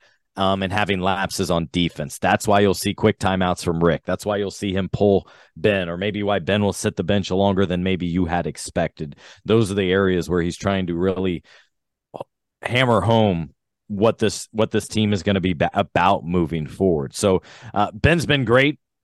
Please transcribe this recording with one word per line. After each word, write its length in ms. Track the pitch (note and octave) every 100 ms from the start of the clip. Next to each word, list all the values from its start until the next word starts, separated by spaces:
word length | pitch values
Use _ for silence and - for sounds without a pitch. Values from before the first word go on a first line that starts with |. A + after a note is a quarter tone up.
| _ _ _ -
um, 260 | F#2+ G2
and 100 | F#2+
having 280 | F#2+ G2 F#2+
lapses 500 | F#2 F#2+ F#2+ - F2+
on 200 | E2+ E2
defense. 480 | F2+ E2+ - D2 -
That's 280 | F2+ F#2 -
why 120 | G2+
you'll 160 | G2+ F2+
see 180 | G#2
quick 240 | G2 A2 -
timeouts 460 | G2 F#2 F2+ F2
from 200 | - E2
Rick. 200 | E2+ D2 -
That's 200 | F#2 G2+
why 120 | G#2
you'll 140 | G2
see 200 | - G#2
him 180 | F#2 F#2
pull 380 | - G2+ F#2+ - - _ -
Ben, 340 | G#2+ G2+ F2
or 80 | F2
maybe 240 | G2+ G#2
why 160 | G2+ G2+
Ben 220 | D#2+ G2+
will 120 | G2+
sit 220 | - G#2+ -
the 80 |
bench 280 | F2+ G2+ F#2
longer 340 | F#2 G2+ F#2 F#2+
than 160 | F2+
maybe 240 | F#2 F#2 F2
you 200 | F2 E2+
had 200 | F2 D#2+
expected. 680 | - - - E2 - D2+ C2+ - -
Those 280 | - A2+ G#2
are 40 | G2+
the 160 | F#2
areas 380 | F#2+ F#2+ F2+ D#2+
where 140 | F2
he's 120 | E2+ E2+
trying 320 | G2+ G2 F2+
to 80 | E2+
really 480 | F#2 F#2 F#2+ E2+ - - _ _ _ _ _ - - _ _ _
hammer 400 | - B2 C3 A2
home 540 | F#2+ A#2 G#2+ F2 D2+ - _ _ -
what 300 | G2+ A2+ -
this, 320 | G#2+ - -
what 180 | A2 G#2+
this 180 | G#2+ -
team 260 | A2 G#2+
is 100 | G2+
gonna 160 | F#2 G2
be 140 | F2+
ba-, 180 | E2+ E2+
about 520 | - F#2 - F2+ F#2+ D2+
moving 420 | F2+ D#2+ D#2+ C#2+
forward. 480 | - F#2+ D#2 C2+ -
So, 260 | G#2 F#2 - - A#2
uh, 160 | - G2+
Ben's 320 | G#2+ C#3+ E3+ -
been 180 | C#3+
great. 360 | A#2 B2 C#3 - _ _